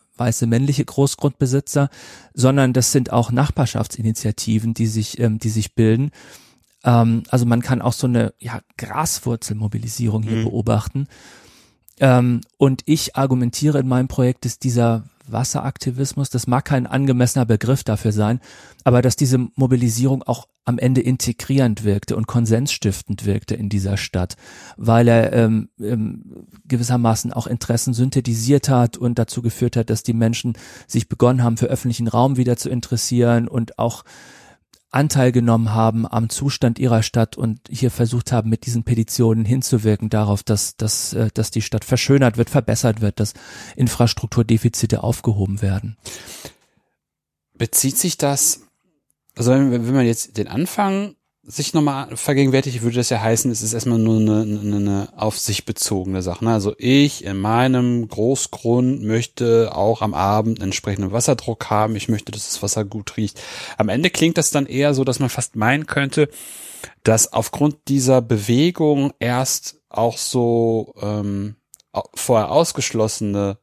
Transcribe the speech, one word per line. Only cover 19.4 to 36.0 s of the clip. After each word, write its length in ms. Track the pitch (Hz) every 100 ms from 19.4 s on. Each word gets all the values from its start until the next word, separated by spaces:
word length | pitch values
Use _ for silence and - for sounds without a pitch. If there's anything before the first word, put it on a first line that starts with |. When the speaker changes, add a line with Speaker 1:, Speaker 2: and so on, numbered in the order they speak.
| 120 -
Speaker 1:
Mobilisierung 640 | 131 127 123 110 131 135
auch 260 | - 123 - _ -
am 140 | 120
Ende 200 | 123 127
integrierend 840 | 123 127 - 117 - 135 123 104 104
wirkte 320 | 101 - -
und 100 | 110
konsensstiftend 1000 | 120 113 110 117 - 104 - - 98 104
wirkte 300 | 98 - -
in 140 | 104
dieser 260 | 101 98 101
Stadt, 400 | - 92 92 - - - - -
weil 320 | 110 113 120
er, 240 | 117 110
ähm, 380 | 117 113 110 - -
ähm, 680 | 107 117 110 - - - - - -
gewissermaßen 640 | 123 120 123 117 110 117
auch 160 | - -
Interessen 460 | 117 - 117 -
synthetisiert 720 | 117 131 135 120 113 113 143 -
hat 300 | 127 120 -
und 200 | 120 120
dazu 240 | 113 -
geführt 360 | 117 - 120 120
hat, 120 | 113
dass 140 | 110
die 100 | -
Menschen 440 | 113 113 117 123 113 - - -
sich 200 | 120 -
begonnen 360 | - 120 127
haben, 140 | 120 113
für 100 | -
öffentlichen 400 | 131 123 117 117
Raum 260 | 117 135 127
wieder 220 | 123 120
zu 120 | -
interessieren 800 | 120 - 117 - 120 120 117 117
und 320 | 131 113 -
auch 240 | 117 - - - - - - _ _ _ _
Anteil 420 | 131 147 139 127
genommen 420 | 123 117 113 113
haben 320 | 110 113 113